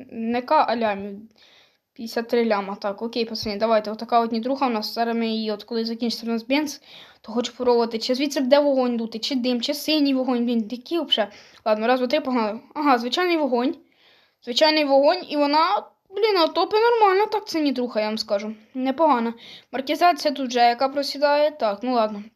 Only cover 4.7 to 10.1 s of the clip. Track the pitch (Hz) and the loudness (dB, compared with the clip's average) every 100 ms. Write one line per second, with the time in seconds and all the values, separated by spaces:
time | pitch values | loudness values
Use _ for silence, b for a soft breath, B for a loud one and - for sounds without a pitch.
4.7 | 220 214 226 233 233 226 220 214 208 - | -2 -4 -4 -2 -2 -2 -2 -4 -6 -6
5.7 | 226 226 226 233 - 226 226 226 285 294 | -6 -4 -4 -4 -4 -4 -4 0 -2 -2
6.7 | - B B B B - 233 233 - 247 | -8 B B B B -8 -4 -4 -2 2
7.7 | 233 226 226 240 254 294 302 254 285 285 | 2 2 -2 -2 -2 0 0 4 4 6
8.7 | 262 247 233 226 220 - 262 247 240 233 | 2 2 0 -4 -6 -4 -2 0 0 -2
9.7 | 294 - 311 277 | -4 0 2 2